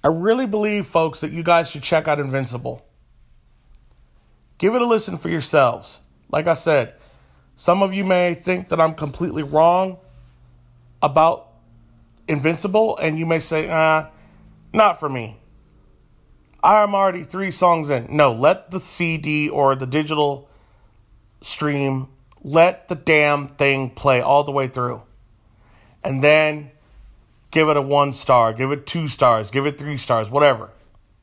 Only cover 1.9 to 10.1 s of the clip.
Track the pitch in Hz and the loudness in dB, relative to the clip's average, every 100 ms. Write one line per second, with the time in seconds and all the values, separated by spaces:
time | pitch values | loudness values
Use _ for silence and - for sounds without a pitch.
1.9 | 160 156 147 135 135 123 120 127 123 _ | -2 0 -4 -2 -4 -6 -8 -10 -12 _
2.9 | _ _ _ _ _ _ _ _ - _ | _ _ _ _ _ _ _ _ -20 _
3.9 | _ _ _ _ _ _ _ 185 247 240 | _ _ _ _ _ _ _ 0 0 0
4.9 | 220 214 170 170 165 135 151 127 - - | 0 -2 -8 -6 -6 0 4 4 0 -12
5.9 | - _ _ _ 143 165 165 - 147 113 | -20 _ _ _ -4 0 0 2 0 0
6.9 | - _ _ _ _ _ _ - 185 196 | -10 _ _ _ _ _ _ 0 2 2
7.9 | 190 190 180 180 170 - 180 180 160 160 | -2 0 2 0 -2 -4 -6 -4 0 0
8.9 | 156 151 - 170 156 143 151 165 180 190 | 0 -10 -6 -6 -6 -2 2 4 2 -2
9.9 | 185 _ | -8 _